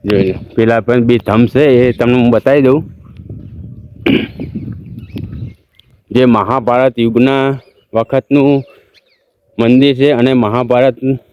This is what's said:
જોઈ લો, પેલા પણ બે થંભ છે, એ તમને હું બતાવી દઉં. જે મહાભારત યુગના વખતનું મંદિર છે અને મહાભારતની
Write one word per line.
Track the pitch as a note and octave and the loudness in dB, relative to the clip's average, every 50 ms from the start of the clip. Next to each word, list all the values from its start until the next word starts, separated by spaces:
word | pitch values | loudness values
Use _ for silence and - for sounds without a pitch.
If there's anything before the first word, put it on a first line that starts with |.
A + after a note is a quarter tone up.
| - | -4
જોઈ | G2+ G#2 G2 F#2+ F#2+ | -2 -2 0 0 -2
લો, | F#2 - - - - | -4 -6 -12 -8 -2
પેલા | - A2+ A2+ A#2 A#2 G#2 | 0 0 2 2 0 0
પણ | - A#2+ B2 A#2 A#2 | 0 0 0 2 2
બે | A#2+ A2+ - | 0 0 0
થંભ | - G#2 A2 A#2+ A2+ - | 0 2 2 2 2 2
છે, | B2+ D3+ D3 B2+ A#2+ | 2 2 4 4 4
એ | B2+ B2 A2+ | 2 2 0
તમને | - A#2+ A#2+ B2 B2+ | 0 0 0 2 2
હું | A#2+ A#2+ A#2 | 2 2 2
બતાવી | A2 - C3+ C#3 D3 C3+ | 2 2 2 2 4 4
દઉં. | B2+ C3+ D#3 - - - - - - - - - - - - - - - - - - - - - - - - - - - - - - - - - - - - - - - - - - - - - - - - - - - - - - - _ _ _ _ _ _ _ _ _ _ _ G2+ | 2 2 0 -2 -8 -18 -20 -20 -20 -20 -20 -18 -18 -18 -18 -18 -18 -18 -18 -18 -18 -20 -20 -20 -20 -20 -6 -2 0 0 0 -2 -6 -12 -14 -14 -12 -12 -12 -12 -12 -14 -14 -16 -18 -18 -18 -18 -14 -14 -14 -12 -12 -12 -14 -14 -14 -16 _ _ _ _ _ _ _ _ _ _ _ 0
જે | A#2+ B2+ B2 A#2 | 2 2 4 2
મહાભારત | G#2+ G2 G2+ A#2+ C3+ A#2+ A2+ A#2+ B2 C3 C3+ A#2 A#2+ A#2 | 2 0 -2 -4 -2 0 0 0 2 2 0 0 0 -2
યુગના | A#2 A2+ A#2 B2 C3+ C3+ C3+ C3+ C3+ C3+ C3 - _ _ _ _ _ - | 0 2 2 2 2 2 0 0 -2 -4 -6 -10 _ _ _ _ _ -4
વખતનું | A2 A2+ _ - C3 - _ C#3 C#3+ C#3 C#3+ C#3+ C#3 C3 _ - _ _ _ _ _ _ _ _ _ _ _ _ _ _ _ _ | -4 -4 _ -4 -4 -2 _ 0 2 2 2 0 0 -2 _ -20 _ _ _ _ _ _ _ _ _ _ _ _ _ _ _ _
મંદિર | - A#2 A#2 B2 C3 C#3 C#3+ C3+ B2 | -2 2 2 4 4 4 2 2 2
છે | C3+ D3 C#3+ A#2+ | 0 0 2 2
અને | A#2+ C3 C3 B2+ A#2 | 0 2 2 0 0
મહાભારતની | G#2 A2 B2 B2+ A#2+ B2 B2 C3 C3+ A#2 - C3 C3 C3+ B2+ _ _ | 0 -2 -2 -2 0 0 2 2 0 -2 -2 -4 -4 -4 -6 _ _